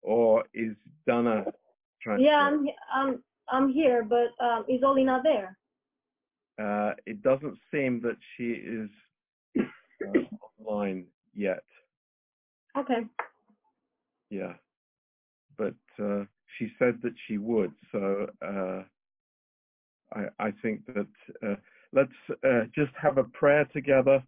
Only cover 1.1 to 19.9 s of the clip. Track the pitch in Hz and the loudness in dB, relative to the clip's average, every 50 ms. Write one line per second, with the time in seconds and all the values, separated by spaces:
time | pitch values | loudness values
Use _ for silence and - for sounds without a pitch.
1.1 | 120 120 120 117 110 107 98 98 - _ _ _ _ _ _ _ _ _ - 226 | 0 2 2 2 0 0 -2 -4 -10 _ _ _ _ _ _ _ _ _ -6 -4
2.1 | 214 214 262 294 302 294 285 285 294 302 285 277 - - - - - 262 269 277 | 0 4 4 6 6 6 4 2 2 0 -2 -4 -6 -8 -12 -6 -4 -2 -2 -2
3.1 | 254 - _ _ _ _ _ - 254 262 269 277 254 285 320 269 247 240 226 208 | -4 -6 _ _ _ _ _ -4 0 2 2 2 2 2 2 4 4 2 0 2
4.1 | 233 240 240 240 - _ 240 240 233 226 214 - 262 247 247 269 277 269 262 262 | 2 2 2 0 -2 _ -2 0 0 -2 -2 -2 -2 2 2 2 4 4 2 2
5.1 | 254 254 254 311 302 220 196 185 190 _ _ _ _ _ _ _ _ _ _ _ | 2 2 2 2 2 2 -2 -6 -14 _ _ _ _ _ _ _ _ _ _ _
6.1 | _ _ _ _ _ _ _ _ _ - 107 104 104 104 104 104 - - - - | _ _ _ _ _ _ _ _ _ -8 -6 -4 -2 -2 -2 -2 -4 -6 -10 -12
7.1 | 110 104 101 - 131 135 147 147 98 - _ _ - 151 139 127 123 120 113 117 | -12 -2 0 0 0 2 -2 -10 -12 -14 _ _ -4 -2 -2 -2 -2 -2 -4 -6
8.1 | 107 - - - - - 120 117 117 - - 78 113 113 110 104 - _ _ _ | -6 -6 -12 -20 -14 -8 -6 -6 -6 -6 -8 -10 -8 -8 -8 -10 -14 _ _ _
9.1 | _ _ _ _ _ _ _ _ _ - - - - - _ _ _ _ - 196 | _ _ _ _ _ _ _ _ _ -4 -4 -4 -6 -20 _ _ _ _ -12 -2
10.1 | 196 - - - - 214 - - _ _ 110 110 107 104 101 98 95 92 90 87 | -2 -2 -2 -2 -12 -18 -18 -20 _ _ -8 -6 -4 -4 -2 -4 -4 -6 -10 _
11.1 | _ _ _ _ _ 101 104 98 92 - - _ _ _ _ _ _ _ _ _ | _ _ _ _ _ -6 -4 -4 -4 -4 -8 _ _ _ _ _ _ _ _ _
12.1 | _ _ _ _ _ _ _ _ _ _ _ _ _ 277 277 262 247 233 233 214 | _ _ _ _ _ _ _ _ _ _ _ _ _ -10 -4 -2 -2 -2 -2 -6
13.1 | _ _ - - _ _ _ _ _ _ _ _ _ _ _ _ _ _ _ _ | _ _ -10 -10 _ _ _ _ _ _ _ _ _ _ _ _ _ _ _ _
14.1 | _ _ _ _ 104 98 92 90 90 85 _ _ _ _ _ _ _ _ _ _ | _ _ _ _ -10 -10 -10 -10 -12 -14 _ _ _ _ _ _ _ _ _ _
15.1 | _ _ _ _ _ _ _ _ _ _ 107 98 - _ _ _ _ - 104 101 | _ _ _ _ _ _ _ _ _ _ -6 -6 -6 _ _ _ _ -8 -6 -4
16.1 | 101 101 101 98 _ _ _ _ - - 117 107 - _ 127 123 117 117 123 120 | -4 -4 -6 -8 _ _ _ _ -10 -10 -10 -10 -2 _ 0 0 0 -2 -6 -8
17.1 | 117 - - - 113 104 101 113 117 110 95 87 - _ _ _ - 104 98 98 | -8 -8 -12 -8 -8 -6 -4 -2 0 0 0 -2 -4 _ _ _ -8 -4 -2 -2
18.1 | 98 98 104 - - _ - 90 101 98 95 92 92 95 95 _ _ _ _ _ | -2 -4 -4 -8 -10 _ -12 -10 -6 -6 -6 -6 -6 -8 -12 _ _ _ _ _
19.1 | _ _ _ _ _ _ _ _ _ _ _ _ _ _ _ _ | _ _ _ _ _ _ _ _ _ _ _ _ _ _ _ _